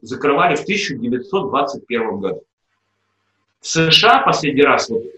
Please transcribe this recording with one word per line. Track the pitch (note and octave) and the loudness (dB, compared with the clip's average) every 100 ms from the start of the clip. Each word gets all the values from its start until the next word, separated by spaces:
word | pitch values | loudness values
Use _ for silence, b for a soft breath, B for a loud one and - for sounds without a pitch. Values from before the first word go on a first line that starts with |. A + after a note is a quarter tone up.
закрывали | - B2+ C#3+ D3 F3 D3+ | -12 -4 0 2 2 0
в | - | -2
тысяча | G3+ - C#3 | -4 -4 -6
девятьсот | A#2+ B2 - F#3+ - | -4 -4 -4 -4 -2
двадцать | - - A2+ - | -2 -4 -6 -6
первом | A#2 A2 G2 | -4 -4 -4
году. | F#2+ F2+ - _ _ _ _ _ _ _ _ _ _ _ | -6 -8 -12 _ _ _ _ _ _ _ _ _ _ _
В | - | -6
С | E3 E3 | -2 4
Ш | D#3+ A3 | 4 6
А | A#3+ | 4
последний | - D#3 D3 C3 | 4 0 0 2
раз, | C#3+ - - | 4 2 0
вот, | A2+ - | -6 -6